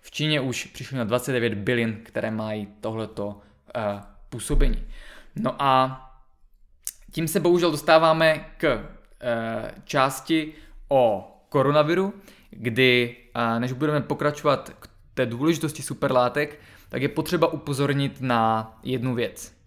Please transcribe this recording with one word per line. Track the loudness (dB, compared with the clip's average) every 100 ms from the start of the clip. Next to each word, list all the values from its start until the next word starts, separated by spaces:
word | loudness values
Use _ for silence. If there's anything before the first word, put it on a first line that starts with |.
V | -16
Číně | -6 -2 0
už | -2 -6
přišli | -10 -14 -10 -6
na |
dvacet | -2 -2 0
devět | 0 0
bylin, | -2 -2 0 0 -4
které | -8 -6 -4
mají | -4 -6 -6 -8 -8
tohleto, | -8 -6 -8 -6 -8 -8 -20 _ _ -6
eh, | -4 -4 -10 -20 -14
působení. | -12 0 4 4 2 -6 -14 -18 -20 -16 -6
No | -4 0
a | 4 4 4 -2 -16 -20 -20 _ _ _ _ _ -14 -14 -12
tím | -6 -2
se | 0
bohužel | 4 4 4
dostáváme | 0 6 6 6 4 4 2 -4 -2
k, | 0 0 -4 -18 -20 -10
eh, | -4 -2 -2 -6 -8 -14
části | -4 0 0 0 -2 -2 -2 -12 -20 -20 0
o | 4 4 2 -6 -20 _
koronaviru, | 0 4 4 4 2 0 -6 -20 -20 _
kdy, | -8 -4 2 4 4 2 -4 -12
eh, | -4 -2 0
než | -2
budeme | -2 0 0
pokračovat | -2 -2 -2 0 0 0 -2 -20
k | -20 _ -14
té | -4 -4
důležitosti | 0 0 0 -2 -6
superlátek, | -10 -4 0 2 2 0 -4 -8 -20 -20 -10
tak | -4
je | -4
potřeba | -2 -2 0 0
upozornit | 0 -6 -2 0 0 -2 -4
na | -2 2 2 0 -4 -12
jednu | -8 -4 -4
věc. | -2 -4 -6 -20 _